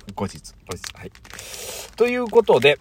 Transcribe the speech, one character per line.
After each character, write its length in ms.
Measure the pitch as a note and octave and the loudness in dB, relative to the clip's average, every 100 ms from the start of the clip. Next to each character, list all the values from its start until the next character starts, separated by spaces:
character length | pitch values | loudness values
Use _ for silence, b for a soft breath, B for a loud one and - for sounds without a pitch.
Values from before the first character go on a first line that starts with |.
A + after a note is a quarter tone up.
| - | -16
後 140 | G2+ G2 | -10 -10
日。 260 | - - - - | -10 -20 -20 -14
後 80 | - | -14
日。 60 | - | -14
は 120 | - - | -16 -20
い。 60 | - - B B B B B B - | -20 -20 B B B B B B -2
と 120 | A#3+ | 0
い 80 | B3 | 0
う 120 | A#3 | 2
こ 140 | A#3 | 2
と 160 | A3 F#3+ | 4 4
で、 180 | G#3+ C#3 | 4 0